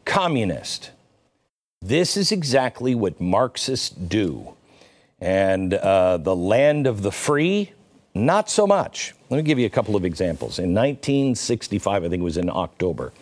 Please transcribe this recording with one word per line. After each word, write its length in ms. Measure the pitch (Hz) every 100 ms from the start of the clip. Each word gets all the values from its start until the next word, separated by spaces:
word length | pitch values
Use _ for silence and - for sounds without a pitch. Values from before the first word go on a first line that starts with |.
communist. 840 | - 202 180 135 101 67 - - - - _ _ _ _ _ _ _ _
This 380 | 92 - 170 196
is 140 | 190
exactly 640 | 208 147 131 127 - 123 120
what 260 | 95 -
Marxists 680 | 87 98 127 - - 131 -
do. 680 | - 87 104 92 60 - - _ _ - _ _ _
And, 520 | 92 95 98 95 92 95
uh, 420 | 98 98 92 90
the 180 | 78 92
land 520 | 90 117 147 151 135
of 160 | 104
the 80 | 98
free, 640 | - - 147 165 202 196 - _ _ _ 92
not 340 | 123 196 214
so 160 | - 202
much. 480 | 202 - - - - _
Let 80 | 135
me 60 |
give 160 | 156 139
you 80 | 113
a 20 |
couple 260 | 127 107 104
of 80 |
examples. 540 | 90 80 92 78 58 -
In 160 | 90
nineteen 640 | 98 135 139 - 139 135 120
sixty-five, 680 | - 120 - 101 - 98
I 60 | 85
think 120 | 90
it 20 |
was 140 | 87 80
in 120 | 87
October, 640 | 87 85 - 90 69 64 -